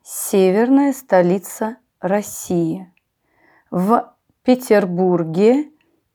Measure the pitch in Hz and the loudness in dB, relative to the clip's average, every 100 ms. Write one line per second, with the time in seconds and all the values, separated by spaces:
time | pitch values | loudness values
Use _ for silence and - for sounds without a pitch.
0 | - - - 202 185 196 240 269 277 262 | -18 -12 -2 2 2 2 2 2 2 -4
1 | - 185 175 190 - - 220 247 _ _ | 0 2 2 0 -6 -10 -10 -10 _ _
2 | 180 202 202 - - 180 165 180 185 _ | -4 -4 -6 -14 -6 -4 -2 -6 -12 _
3 | _ _ _ _ _ _ _ 180 185 233 | _ _ _ _ _ _ _ -4 0 0
4 | - _ _ _ - 247 - 208 196 175 | -2 _ _ _ 0 0 2 2 2 0
5 | 185 175 160 165 214 269 294 _ _ _ | 0 0 -2 2 2 2 -2 _ _ _
6 | _ | _